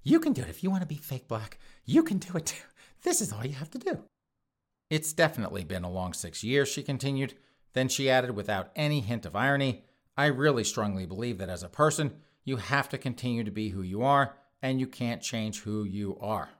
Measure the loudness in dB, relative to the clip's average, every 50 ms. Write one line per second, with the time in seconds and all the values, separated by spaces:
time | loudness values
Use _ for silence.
0 | 6 6 6 6 6 4 0 0 -2 -6 -6 -4 -2 0 0 0 -2 -4 -6 -10
1 | -8 -8 -10 -10 -6 -4 -6 -4 -4 -8 -14 -18 -18 -20 -20 -16 _ 4 4 6
2 | 6 6 0 -2 -2 -2 -4 -4 -4 -4 -8 -8 -14 -20 _ _ -20 -20 -20 -4
3 | -2 0 0 0 0 -2 -4 -4 -4 -6 -6 -8 -10 -10 -10 -6 -4 -4 -4 -4
4 | -6 _ _ _ _ _ _ _ _ _ _ _ _ _ _ _ _ _ -2 -2
5 | -2 -2 2 4 2 2 2 -2 -4 -4 -4 -6 -4 -4 -4 -4 -4 -4 -4 -4
6 | -4 -4 -6 -6 -8 -8 -8 -6 -4 2 2 2 2 2 -2 -6 -4 -4 -4 -2
7 | -2 -2 0 0 -2 -4 -6 -14 _ _ _ _ _ _ _ 0 2 2 2 2
8 | 4 6 6 6 4 2 -2 -4 -2 0 0 -2 -2 -4 -4 -2 0 2 2 0
9 | 0 0 -4 -4 -4 -4 0 2 2 4 4 2 2 0 -2 -4 -10 _ _ _
10 | _ _ _ 2 2 2 4 4 4 4 4 4 0 0 0 0 0 0 0 -2
11 | -4 -6 -6 -4 -4 -4 -4 -4 -4 -6 -6 -6 -8 -10 2 4 4 4 4 2
12 | 0 -2 -2 -6 -20 _ _ _ _ -4 -4 -4 0 2 2 2 2 0 -6 -4
13 | -4 -4 -4 -2 -2 -2 0 0 -2 -4 -4 -4 -4 -4 -4 -4 -4 -4 -2 0
14 | 4 6 6 6 6 2 -2 -14 _ _ _ _ -2 0 0 0 -2 -2 -4 -4
15 | -2 -2 -2 -4 -6 -4 -4 -2 -2 -2 -4 -6 -6 -4 -2 -2 -2 -2 -2 -4
16 | -4 -4 -4 -4 -2 -2 -2 -2 -4 -8 -12